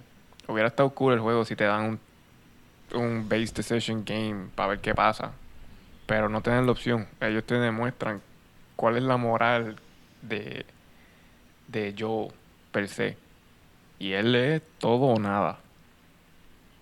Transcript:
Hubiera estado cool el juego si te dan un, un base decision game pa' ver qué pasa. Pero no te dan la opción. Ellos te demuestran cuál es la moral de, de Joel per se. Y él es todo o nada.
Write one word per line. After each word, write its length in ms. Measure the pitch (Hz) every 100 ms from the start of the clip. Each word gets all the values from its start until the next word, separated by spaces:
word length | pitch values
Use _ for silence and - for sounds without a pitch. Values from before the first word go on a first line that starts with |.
| - - - - -
Hubiera 200 | 110 113
estado 220 | - 135
cool 220 | - 131
el 60 | 120
juego 260 | 113 117 110
si 100 | 110
te 80 |
dan 360 | 104 104 110 110 - - - - - - - - -
un, 60 | 120
un 300 | 117 113 107
base 240 | 110 113 -
decision 480 | - 113 110 113 101
game 420 | 107 110 101 92 -
pa' 120 | 98
ver 120 | 101
qué 140 | 110
pasa. 380 | 101 104 - 107 - - - - - - - -
Pero 220 | 110 107
no 120 | 107
te 80 | 117
dan 160 | 123 127
la 80 |
opción. 340 | 117 120 117 101 -
Ellos 220 | 113 110 -
te 100 | 120
demuestran 680 | 120 110 123 - 113 98 - - - - - -
cuál 220 | 113 117
es 60 |
la 140 | 131 123
moral 600 | 117 113 120 120 113 107 - - - -
de, 440 | 107 107 - - - - - - - - - - - _ -
de 260 | 113 101 101
Joel 340 | 110 110 104 - - _ _
per 160 | 107 101
se. 280 | - 104 95 - - _ _ - - - -
Y 120 | 95
él 240 | 95 113 123
es 260 | 131 160 - -
todo 260 | 110 123 135
o 140 | 110
nada. 400 | 101 101 85 - - - - _ - - _ - - - - -